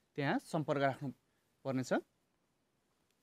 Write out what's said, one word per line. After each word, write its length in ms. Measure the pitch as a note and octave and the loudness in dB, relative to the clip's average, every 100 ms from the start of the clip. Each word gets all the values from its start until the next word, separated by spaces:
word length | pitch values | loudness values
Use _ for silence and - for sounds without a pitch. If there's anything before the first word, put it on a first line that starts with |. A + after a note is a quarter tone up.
| _ - | _ -4
त्यहाँ 200 | C#3+ B3+ | 0 0
सम्पर्क 420 | - E3 D3+ C#3+ | -2 -2 0 2
राख्नु 280 | C#3 B2 C#3+ - _ _ _ _ | 2 0 -6 -10 _ _ _ _
पर्नेछ। 280 | C3+ C3 B2 G#3+ - _ _ _ _ _ _ _ _ _ _ _ | -4 -2 0 -2 -2 _ _ _ _ _ _ _ _ _ _ _